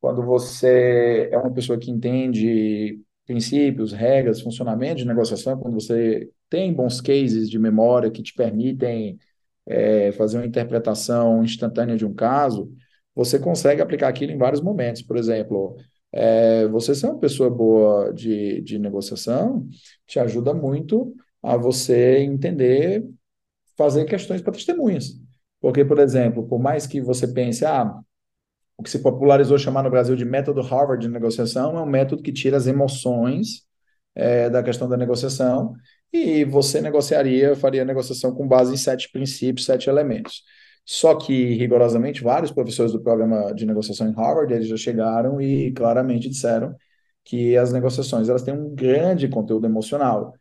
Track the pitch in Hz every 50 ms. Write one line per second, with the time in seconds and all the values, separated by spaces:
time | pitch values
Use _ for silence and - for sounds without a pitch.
0 | - 131 127 123 120 123 127 127 123 - - - - 127 127 127 123 123 123 120
1 | 120 120 117 113 113 - - 120 127 127 127 127 117 123 120 113 117 - 123 113
2 | 117 123 127 131 131 127 123 110 110 117 117 110 107 107 107 104 107 107 107 107
3 | - _ _ _ _ _ 127 120 113 - - 143 147 139 - 110 110 107 101 101
4 | 113 120 135 135 127 120 107 - - 120 113 - 127 123 110 117 127 147 170 143
5 | 127 120 117 117 113 110 107 95 - 131 135 131 120 120 117 107 107 - 120 117
6 | 117 113 110 - - - _ _ _ _ - 170 190 190 165 135 127 123 123 -
7 | - - 139 139 139 123 110 113 110 107 110 113 110 113 107 107 110 117 123 123
8 | 120 110 110 - 110 - - - 127 110 104 107 120 131 131 - 127 123 117 113
9 | 110 101 92 - _ _ _ _ _ _ _ _ _ - 110 - 107 107 107 107
10 | 101 101 101 - 110 107 110 120 120 120 117 127 117 120 123 117 113 - 107 107
11 | - - 120 120 117 117 113 113 113 113 - - 120 113 - 117 120 120 117 110
12 | 110 107 98 - 110 117 131 143 147 135 113 101 - - - - _ _ _ _
13 | _ _ _ - 123 123 - 139 135 175 170 147 - 139 143 151 156 - - 139
14 | 143 131 127 131 143 143 156 139 123 127 143 143 156 185 208 180 123 120 117 117
15 | - - 117 120 117 113 113 110 107 - 107 98 98 92 - - - _ _ _
16 | _ _ - 110 113 113 113 113 113 113 113 113 110 107 110 117 117 - 143 139
17 | - 254 311 - - 143 139 - 131 123 120 120 113 110 110 110 107 107 104 101
18 | 101 107 - 110 117 113 107 104 104 101 101 - - - 113 104 104 101 101 101
19 | 98 - - - - - 120 139 185 233 269 226 127 - - - _ - _ _
20 | _ _ - 143 123 113 107 120 120 135 151 170 147 135 139 151 - - 220 220
21 | 262 - - - _ _ _ _ - - 123 120 120 123 123 127 - - 127 120
22 | 123 123 131 139 139 139 139 139 139 170 180 147 127 123 127 135 151 180 196 214
23 | 226 254 - _ _ _ _ _ _ _ _ _ _ _ _ _ 151 147 135 147
24 | 156 - - 190 170 - 185 185 175 - - - - - 349 349 294 220 185 143
25 | - 131 - - - - _ _ _ _ _ _ - 135 127 139 139 139 147 147
26 | 143 135 123 131 123 117 117 120 110 - 127 120 127 139 151 151 143 - - 143
27 | 127 120 127 123 131 120 120 127 123 120 113 - - 156 156 135 120 107 - -
28 | - _ _ _ _ _ _ _ _ _ _ _ _ _ _ _ 110 - - 139
29 | 135 139 120 131 135 143 139 139 143 127 143 139 139 143 131 135 135 131 123 127
30 | 120 120 131 123 120 120 127 135 139 143 143 135 123 131 127 127 143 139 131 120
31 | 113 117 120 120 113 117 113 - 120 117 - 131 127 151 160 165 160 147 139 131
32 | 135 135 - - - - 127 - - 135 135 143 123 127 135 139 139 135 139 -
33 | - 127 123 120 117 123 135 170 214 220 - - _ _ _ _ _ _ _ _
34 | _ _ _ - - 123 120 120 120 120 117 127 117 127 117 120 131 123 127 123
35 | 127 120 123 117 - 131 - - 131 127 123 139 185 220 - - _ _ _ _
36 | _ _ - 339 330 165 160 156 147 135 135 143 135 135 - 151 156 156 147 147
37 | 139 - 156 151 139 135 127 131 139 143 143 139 139 135 131 135 131 131 135 135
38 | 123 127 127 - - 127 127 - 143 135 131 127 127 127 131 131 - - 131 127
39 | - - _ 131 139 135 135 - - 127 123 123 - - 135 127 - - 135 147
40 | 151 139 113 110 110 - - - _ _ _ _ _ _ _ _ _ - - -
41 | - 160 156 160 - - 135 131 127 123 120 110 123 113 123 120 120 117 117 117
42 | 120 139 147 - 123 117 127 156 170 - - 151 123 110 - - 120 117 110 110
43 | - 117 117 113 113 110 113 107 104 101 107 104 113 107 107 107 107 107 104 -
44 | 117 110 107 113 113 117 151 160 151 135 120 120 113 110 110 110 - - 117 110
45 | 113 113 113 117 120 131 139 143 139 135 139 139 135 135 127 - 117 117 117 123
46 | 127 131 123 117 117 131 135 - - 117 113 113 120 - - - _ _ _ _
47 | _ _ _ _ _ _ - 123 120 120 120 123 123 123 123 127 123 131 127 135
48 | 139 - - 120 110 113 123 127 127 131 139 147 151 147 147 135 127 127 131 147
49 | 165 180 190 165 139 131 127 113 104 - 113 110 110 113 110 110 107 - - 143
50 | 143 127 113 104 - - - _